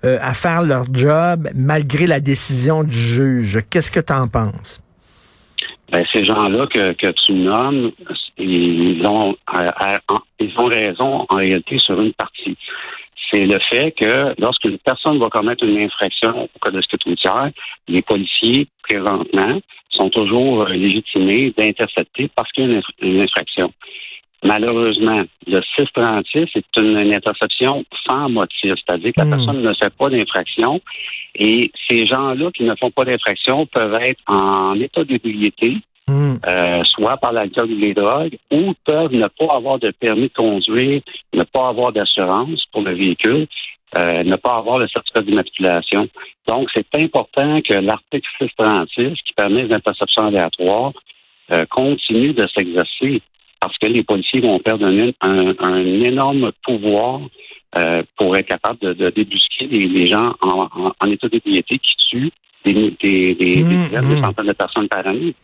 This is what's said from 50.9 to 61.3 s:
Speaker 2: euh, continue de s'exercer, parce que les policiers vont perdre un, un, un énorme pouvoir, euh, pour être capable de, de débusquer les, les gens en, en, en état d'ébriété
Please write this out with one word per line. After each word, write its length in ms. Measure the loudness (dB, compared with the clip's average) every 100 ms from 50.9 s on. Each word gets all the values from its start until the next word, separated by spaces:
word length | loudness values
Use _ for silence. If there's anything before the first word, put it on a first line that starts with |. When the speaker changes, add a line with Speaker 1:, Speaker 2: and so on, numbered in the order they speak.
| -6 _ -20 _ _ _
Speaker 2:
euh, 140 | 0 0
continue 600 | 0 0 0 0 2 2
de 160 | 2 0 0
s'exercer, 640 | -2 0 -2 -2 -2 -2 _ _ _ _
parce 160 | -6 -2
que 100 | 0
les 160 | 0
policiers 380 | 0 0 0 0
vont 180 | 2 2
perdre 280 | 0 0 2
un, 240 | 2 2 0
un, 340 | 0 2 2 0
un 240 | 0 0 2 2
énorme 480 | 2 2 2 2 0 -4
pouvoir, 560 | -4 -2 2 2 0 -4 -10 _ -20 -20 _ -2
euh, 260 | 0 0 -4 -2
pour 180 | 2 2
être 100 | 0
capable 340 | -4 -4 -4
de, 140 | -4
de 160 | 0 -2
débusquer 560 | 0 -2 0 -2 -2 -2
les, 160 | 0 2
les 200 | 2 2
gens 260 | 2 0 0
en, 220 | 0 0 -2
en, 180 | -2 -4 -2
en 120 | -2
état 180 | 0
d'ébriété 500 | -2